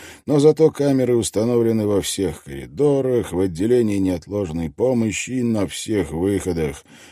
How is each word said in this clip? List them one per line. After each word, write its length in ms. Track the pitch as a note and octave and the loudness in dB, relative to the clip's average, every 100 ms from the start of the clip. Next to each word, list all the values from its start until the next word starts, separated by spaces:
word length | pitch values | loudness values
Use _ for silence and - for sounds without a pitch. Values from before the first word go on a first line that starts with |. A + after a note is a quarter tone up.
| - - - | -20 -14 0
но 140 | D3 | 4
зато 300 | D3+ D#3 D#3 | 6 6 4
камеры 460 | - C#3+ C3+ B2 A#2+ | 2 0 2 2 2
установлены 680 | G2+ G2+ A2+ A#2+ A2+ A2+ G#2 | 0 0 2 2 2 2 2
во 160 | G2+ | 0
всех 420 | E2 - F#2 D2+ | 0 -2 -4 -4
коридорах, 880 | - C#2 - D2 D3 C#3 C3 B2 F2+ | -12 -12 -10 0 2 2 2 0 0
в 80 | E2+ | -2
отделении 560 | F#2+ E2 G#2 B2 A2 G2+ | -2 0 2 2 2 0
неотложной 720 | F#2+ F2 - G2+ F#2 E2 D#2+ | 0 -2 -4 -6 -4 -6 -6
помощи 640 | D2 B2 B2 A2 F#2+ - | -2 0 0 -2 -4 -6
и 120 | B2+ | -4
на 240 | A#2+ A2 F#2 | -2 -2 -4
всех 460 | - - G#2+ D#2+ | -6 -4 -2 -2
выходах, 720 | D#2 F#2+ G2 F#2 E2 D2+ C#2 - - - | -2 0 0 -2 -2 -4 -6 -16 -20 -20